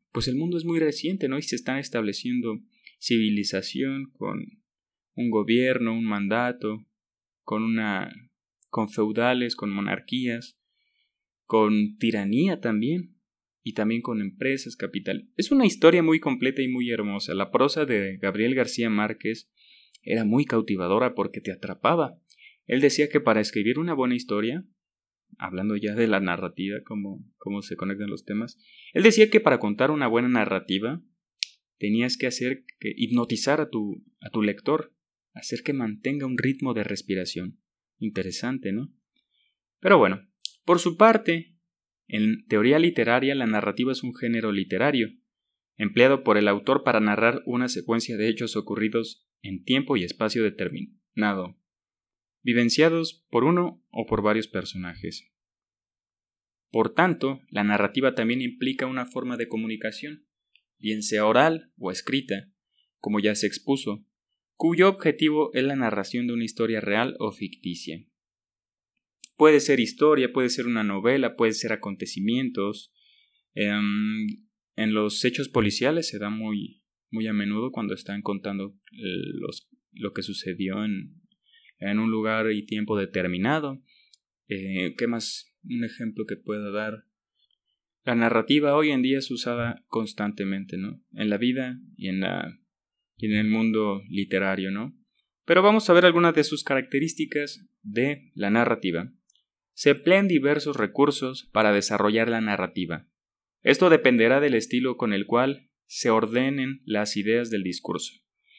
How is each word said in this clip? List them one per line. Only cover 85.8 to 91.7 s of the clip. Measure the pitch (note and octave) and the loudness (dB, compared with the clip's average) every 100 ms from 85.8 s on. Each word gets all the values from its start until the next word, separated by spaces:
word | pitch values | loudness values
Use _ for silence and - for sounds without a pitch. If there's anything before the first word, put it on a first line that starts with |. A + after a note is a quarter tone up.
| A#2 | -6
ejemplo | - A2+ G#2+ G#2+ | -6 -10 -8 -8
que | G2+ | -10
pueda | - G#2 G#2 | -8 -8 -6
dar. | G#2 G#2+ G#2+ _ _ _ _ _ _ _ _ _ _ | -6 -6 -10 _ _ _ _ _ _ _ _ _ _
La | B2+ | -2
narrativa | A#2 A#2 A2+ A2+ C#3+ D3 D3 | 2 2 2 4 2 4 4
hoy | D3+ | 2
en | C3+ | 2
día | B2+ C3+ | 2 0
es | C3 | -2
usada | A#2+ B2 A#2+ A#2 - - | -6 -4 -4 -4 -6 -6
constantemente, | A2+ G#2+ - G#2 G#2 G2 F#2+ G2 F#2 | -4 -4 -4 -6 -4 -4 -4 -6 -8
¿no? | G2 - _ | -8 -12 _
En | - G#2+ | -4 -2
la | G#2 | 0
vida | B2 B2+ B2+ | 0 -2 -6